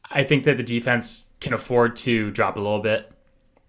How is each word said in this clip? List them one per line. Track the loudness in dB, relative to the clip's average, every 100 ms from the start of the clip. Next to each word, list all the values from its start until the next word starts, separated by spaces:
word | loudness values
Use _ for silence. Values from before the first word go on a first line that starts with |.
| -4
I, | -2
I |
think | 2 2
that | 2 0
the |
defense | 0 -2 0 0 0 -4 -6 -12
can | -4
afford | -4 0 2 2 0
to | 0 0 0
drop | 0 0 0
a |
little | -2 0
bit. | 0 -2 -4 _ _ _ _ _